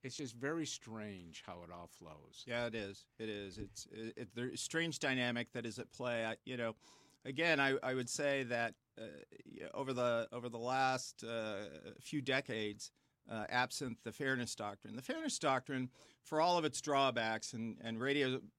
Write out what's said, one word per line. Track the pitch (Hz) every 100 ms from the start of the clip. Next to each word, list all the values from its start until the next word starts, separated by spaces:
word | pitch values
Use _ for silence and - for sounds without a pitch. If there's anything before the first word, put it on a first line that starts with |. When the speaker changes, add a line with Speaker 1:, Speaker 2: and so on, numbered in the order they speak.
Speaker 1:
It's | 135 -
just | 139 117
very | 135 165 151
strange | - - 110 107 98 85 78
how | - 90
it | 85
all | 87 85
flows. | - 82 76 69 - -
Speaker 2:
Yeah, | 120 120
it | 113
is. | 101 98 - _
It | 110
is. | 104 101 90
It's, | 101 - -
it, | 107 113 -
it, | 120
there's | 120 123
a | -
strange | - 165 165 147
dynamic | 143 131 123 120 120
that | 123 117
is | 107
at | -
play. | - 127 117
I, | 113 113
you | - 127
know, | 117 113 - - - _
again, | - 135 170 151
I, | 139 135
I | 131
would | 131 123
say | - 143 139
that, | 127 120 117 95 _ -
uh, | 110 73 - - -
y-, | - -
over | - 135
the, | 123 123 117 113
over | 123 120
the | 117
last, | 120 131 131 131 - -
uh, | 113 117 110 101 104 73 - -
few | - 151
decades, | 127 131 135 113 104 104 - _ _ _ -
uh, | 113 107
absent | 123 131 - 131 113
the | 117
Fairness | 104 135 131 117
Doctrine. | - 104 101 104
The | 107
Fairness | - 320 311 -
Doctrine, | 151 135 127 131 127 - - _
for | - 156
all | 165 175
of |
its | 156 127
drawbacks, | - 139 135 120 113 110 -
and, | 117 113 -
and | 117 113
radio | 127 143 131 127 104